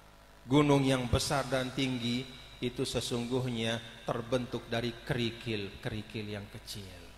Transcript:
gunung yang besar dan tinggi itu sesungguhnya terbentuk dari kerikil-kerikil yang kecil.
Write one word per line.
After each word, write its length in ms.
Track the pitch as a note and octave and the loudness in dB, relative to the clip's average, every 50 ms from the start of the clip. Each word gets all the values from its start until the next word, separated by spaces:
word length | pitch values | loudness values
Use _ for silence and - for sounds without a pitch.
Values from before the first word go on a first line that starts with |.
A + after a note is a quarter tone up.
| - - - - - - - - - | -20 -20 -20 -20 -20 -20 -20 -14 -2
gunung 400 | A#2+ C3 D3 D3 C#3+ C#3+ C#3 C3+ | 4 6 8 8 10 8 8 8
yang 220 | C3 C3 B2+ B2 | 6 4 4 2
besar 400 | A#2+ A2+ - - - D#3 C#3 B2+ B2 | 2 2 2 2 2 2 2 2 2
dan 220 | C3+ C3 B2+ B2+ | 0 0 0 0
tinggi 540 | A#2+ C#3 C3+ C3 B2+ B2 A#2 A#2+ A#2+ B2 C3 - - - - - - - | 0 0 0 2 0 0 0 0 0 0 -2 -6 -12 -16 -18 -16 -10 -4
itu 220 | B2+ B2 - - | -4 -4 0 -2
sesungguhnya 1200 | C3 - - B2+ - - B2+ A#2+ A#2+ A#2 B2+ B2+ B2 B2+ A#2+ A2+ A2+ A2+ A#2 A2+ - - - - - | -2 0 0 -2 -2 0 -2 -2 0 0 0 0 0 0 0 0 0 0 0 -2 -4 -8 -14 -10 -6
terbentuk 640 | - C3 A#2 A2+ A2+ C3 B2+ B2 A#2+ - A#2 - - | -4 -4 -4 -2 0 0 0 0 -2 -4 -6 -4 -2
dari 220 | A#2 A#2 A#2 A#2 A#2 - - | -2 0 0 -2 -4 -6 -4
kerikil-kerikil 1200 | - C#3+ A#2+ A#2+ A2+ A#2 - - A#2 A2 G#2 G2+ F#2+ - - - B2+ A2 G#2+ - - - A2+ G#2 G#2 | -4 0 0 0 0 0 -4 -4 -4 -4 -2 -4 -6 -8 -8 -8 -6 -6 -6 -8 -6 -8 -8 -6 -6
yang 220 | G#2 G#2 G2+ G#2 | -6 -8 -8 -10
kecil. 520 | - A2 - - - G#2+ G2 F#2+ F2+ F2 E2+ F2+ - | -12 -14 -12 -12 -12 -10 -10 -12 -14 -16 -16 -18 -18